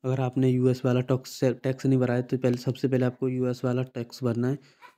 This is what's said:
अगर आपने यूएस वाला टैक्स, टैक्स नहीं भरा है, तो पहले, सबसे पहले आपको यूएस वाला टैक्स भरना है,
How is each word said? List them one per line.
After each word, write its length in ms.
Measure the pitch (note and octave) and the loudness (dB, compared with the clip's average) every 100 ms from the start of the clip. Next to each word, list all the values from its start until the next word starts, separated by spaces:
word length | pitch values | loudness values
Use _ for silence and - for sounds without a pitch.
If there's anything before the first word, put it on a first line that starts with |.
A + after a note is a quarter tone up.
अगर 160 | C3 B2+ | -2 0
आपने 280 | B2+ C3 C3 | 0 2 2
यूएस 340 | B2+ B2+ B2 C3 | 4 2 2 2
वाला 160 | B2 | 0
टैक्स, 420 | B2+ C3 - - | 2 -2 -2 -2
टैक्स 420 | C3 A#2 C3 C3 C3+ | 0 0 -4 -2 2
नहीं 140 | C3 | 2
भरा 140 | B2 | 2
है, 80 | B2 | 0
तो 160 | B2+ C3 | -2 0
पहले, 200 | B2+ B2 | 0 0
सबसे 300 | - A#2+ C3 | -2 -2 0
पहले 180 | C3 B2 | 2 0
आपको 240 | B2 C3 | 0 -4
यूएस 340 | B2+ B2 B2 B2+ | -2 -2 -2 -2
वाला 180 | B2 B2+ | -2 -4
टैक्स 380 | B2+ C3+ - | -8 -10 -4
भरना 240 | B2 A#2 B2 | -2 0 -2
है, 100 | C#3+ - _ - | -2 -10 _ -20